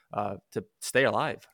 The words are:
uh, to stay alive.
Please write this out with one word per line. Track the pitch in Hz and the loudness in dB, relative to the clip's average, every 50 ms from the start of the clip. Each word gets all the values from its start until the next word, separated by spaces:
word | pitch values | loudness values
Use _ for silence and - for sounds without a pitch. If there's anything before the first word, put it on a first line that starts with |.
| _ _ | _ _
uh, | - 101 104 98 98 87 - _ | -6 -4 -4 -4 -6 -10 -12 _
to | - 110 - - _ _ | -8 -8 -8 -8 _ _
stay | - - - 127 135 | -8 0 2 4 4
alive. | 113 101 113 151 147 - - - - | 4 2 0 0 -2 -4 -8 -12 -20